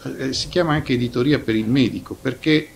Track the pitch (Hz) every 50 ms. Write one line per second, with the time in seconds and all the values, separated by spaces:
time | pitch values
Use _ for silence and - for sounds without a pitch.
0 | - - - - 131 135 123 - - - - 180 170 160 147 156 147 - 131 120
1 | 123 120 - 123 123 147 143 123 - - 110 110 107 110 127 139 127 107 - 95
2 | - - - - - 135 123 - - 156 151 151 151 - -